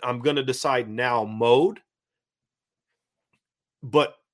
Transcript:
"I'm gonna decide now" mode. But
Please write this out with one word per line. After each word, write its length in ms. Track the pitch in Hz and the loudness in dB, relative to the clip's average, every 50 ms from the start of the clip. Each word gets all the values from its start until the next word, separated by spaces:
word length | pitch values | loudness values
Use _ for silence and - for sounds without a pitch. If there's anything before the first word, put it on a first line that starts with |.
"I'm 180 | 127 123 123 120 | -6 -6 -6 -2
gonna 220 | 123 151 147 139 | -2 -2 0 0
decide 480 | 131 127 127 - - 143 131 123 113 107 | -2 -2 -4 -2 -2 0 0 0 -2 -4
now" 360 | 107 117 127 123 120 117 107 | -4 -4 -2 0 0 0 -2
mode. 560 | 107 107 110 117 117 123 135 170 202 220 - - _ _ _ _ _ _ _ _ _ _ _ _ _ _ _ _ _ _ _ _ _ _ _ _ _ _ _ _ _ _ _ _ _ _ _ _ _ _ _ 143 | -4 -4 0 2 4 6 4 4 2 -2 -6 -16 _ _ _ _ _ _ _ _ _ _ _ _ _ _ _ _ _ _ _ _ _ _ _ _ _ _ _ _ _ _ _ _ _ _ _ _ _ _ _ -8
But 320 | 123 120 151 143 - - _ _ _ | 0 2 2 2 2 -2 _ _ _